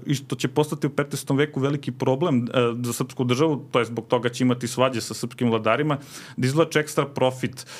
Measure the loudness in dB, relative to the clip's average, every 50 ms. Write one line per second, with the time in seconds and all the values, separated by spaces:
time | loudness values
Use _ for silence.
0 | -2 -2 -2 -2 -2 -6 -4 -4 -4 0 2 2 2 2 0 -2 -2 -2 0 -2
1 | -2 -2 -4 -8 -2 0 2 2 2 2 0 0 0 0 0 -2 -4 -6 -6 0
2 | 2 2 2 2 2 2 2 2 0 2 2 2 2 2 0 -2 -4 -4 -4 -4
3 | -4 -6 -2 -2 0 2 2 4 4 2 2 0 -4 -2 0 0 0 0 -2 -6
4 | 0 0 0 2 2 0 0 2 2 2 2 2 -2 -4 0 2 2 2 2 -2
5 | -4 -6 -6 -6 -6 -8 -4 -2 0 2 2 2 2 2 2 2 2 0 -2 -2
6 | -4 -10 -16 -18 -16 -12 -4 0 0 2 4 4 2 4 4 0 0 2 0 -2
7 | -2 -2 0 0 2 2 2 0 -4 -6 -6 -8 -14 -16 -16 -16